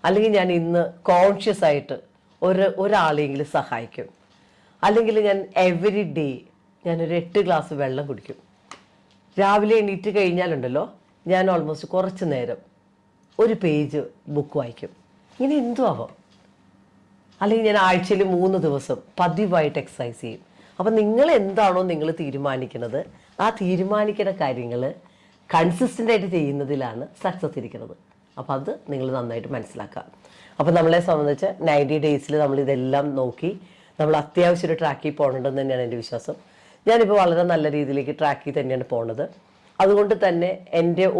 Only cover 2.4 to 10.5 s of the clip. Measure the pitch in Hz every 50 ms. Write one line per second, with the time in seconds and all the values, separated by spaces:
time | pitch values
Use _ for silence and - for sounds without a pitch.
2.4 | 170 185 185 185 196 190 - 190 196 202 214 196 165 156 151 147 151 139 139 139
3.4 | 151 - - 147 135 - 123 113 117 - - - - - _ _ _ _ _ _
4.4 | _ _ _ _ _ _ _ - 165 202 214 233 226 220 214 214 208 202 196 196
5.4 | 185 - - 185 185 185 175 165 180 214 190 208 202 156 143 165 151 135 127 123
6.4 | - _ _ _ _ _ _ _ - 175 165 165 165 156 175 170 170 175 - 208
7.4 | 196 180 170 151 147 - 156 139 143 131 131 131 - 139 123 95 - - - -
8.4 | _ _ _ _ _ - - - _ _ _ _ _ _ _ _ _ _ - 190
9.4 | 196 196 202 208 208 214 226 220 208 202 196 180 185 208 185 208 196 175 170 180
10.4 | 180 175